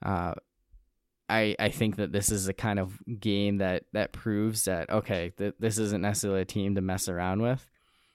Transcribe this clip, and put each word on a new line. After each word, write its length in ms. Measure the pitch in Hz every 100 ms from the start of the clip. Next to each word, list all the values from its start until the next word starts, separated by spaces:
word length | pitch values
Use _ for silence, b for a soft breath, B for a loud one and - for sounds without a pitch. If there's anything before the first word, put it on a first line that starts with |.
Uh, 320 | - 92 87 - _ _ _ - _ _ _ _ -
I, 300 | 110 107 -
I 100 | 101
think 280 | - 110 98
that 160 | 90
this 180 | 98 -
is 140 | 101
the 80 | 95
kind 260 | - 113 101
of 180 | 92 104 - 110
game 380 | 110 101 101 101
that, 260 | 92 90 -
that 220 | 104 98
proves 500 | - 113 104 110 107
that, 260 | 95 87 -
okay, 440 | 107 - 92 87 -
th-, 180 | 101 -
this 180 | 110 107
isn't 240 | 107 101
necessarily 400 | 101 101 104 95
a 40 |
team 300 | 92 107 98
to 60 | 98
mess 280 | 95 92 -
around 320 | 87 90 98
with. 280 | 117 127 - _ _ _ _